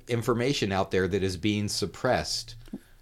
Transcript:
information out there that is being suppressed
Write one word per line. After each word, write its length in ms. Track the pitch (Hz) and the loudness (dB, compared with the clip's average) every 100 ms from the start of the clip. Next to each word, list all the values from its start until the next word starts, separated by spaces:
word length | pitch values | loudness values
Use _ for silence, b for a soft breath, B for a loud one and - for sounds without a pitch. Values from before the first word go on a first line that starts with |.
| - | -4
information 640 | 117 113 117 123 139 110 | -2 0 2 2 2 2
out 180 | 95 95 | 2 2
there 180 | 95 92 | 2 2
that 140 | 98 | 2
is 160 | 95 87 | 0 0
being 300 | 107 104 104 | 0 2 0
suppressed 880 | - 95 - 127 101 76 - - - B B B B | -2 -4 -2 2 2 0 -6 -8 -14 B B B B